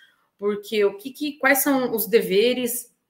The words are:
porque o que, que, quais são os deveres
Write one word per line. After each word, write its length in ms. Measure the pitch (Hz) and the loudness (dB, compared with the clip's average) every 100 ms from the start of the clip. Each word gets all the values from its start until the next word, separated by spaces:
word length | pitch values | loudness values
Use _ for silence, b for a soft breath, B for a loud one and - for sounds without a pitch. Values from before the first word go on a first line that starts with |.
| b b b _ | b b b _
porque 460 | 202 208 - 214 | -4 -4 -4 0
o 140 | 202 196 | 0 -2
que, 120 | 262 | -12
que, 280 | - 294 285 | -8 -10 -2
quais 240 | 269 277 | 2 2
são 320 | 294 262 247 | 2 0 0
os 120 | 214 190 | -2 0
deveres 840 | 220 175 190 240 254 240 - - _ | 2 2 2 2 0 -4 -6 -10 _